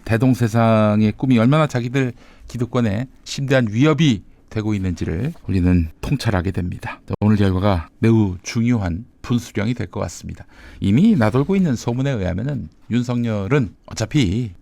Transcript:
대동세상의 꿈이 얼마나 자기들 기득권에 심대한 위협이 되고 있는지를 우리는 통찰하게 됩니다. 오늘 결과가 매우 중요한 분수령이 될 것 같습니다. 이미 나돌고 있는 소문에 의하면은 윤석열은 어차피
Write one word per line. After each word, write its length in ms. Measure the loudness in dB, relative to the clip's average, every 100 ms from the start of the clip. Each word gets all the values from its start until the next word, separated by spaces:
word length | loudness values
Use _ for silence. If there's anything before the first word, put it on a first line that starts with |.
대동세상의 1080 | -2 2 2 2 0 2 4 4 2 2 0
꿈이 260 | 0 2 4
얼마나 280 | 4 4 2
자기들 460 | -2 -4 -2 -2 -6 -18 -20 -14
기득권에 600 | -8 -4 0 0 -2 -6 -12
심대한 420 | -12 -8 0 2 2
위협이 540 | 2 2 4 2 2 -4 -20 _
되고 240 | -6 -4
있는지를 580 | -2 -2 -4 -4 -4 -6 -8 -4
우리는 400 | 2 4 4 2 -6
통찰하게 480 | -6 -2 0 0 -2
됩니다. 500 | -4 -6 -8 -12 -14 -10 -2
오늘 160 | 2 4
결과가 520 | 2 2 0 0 -4 _
매우 380 | 2 4 2 -2
중요한 640 | -6 -2 0 0 -2 -6 -10 _
분수령이 500 | -4 -4 -4 -4 -4
될 180 | -4 -8
것 100 | -8
같습니다. 440 | -8 -10 -14 -16 -18 -20 -20 -4
이미 360 | 2 4 4 4
나돌고 400 | 4 2 2 2
있는 200 | 2 0
소문에 340 | -2 -4 -2
의하면은 580 | -2 -2 -4 -4 -6 -10 -16 -4
윤석열은 840 | -4 -2 -4 -4 -4 0 0 -2 -8 -12
어차피 680 | -6 -2 0 0 -2 -6 -12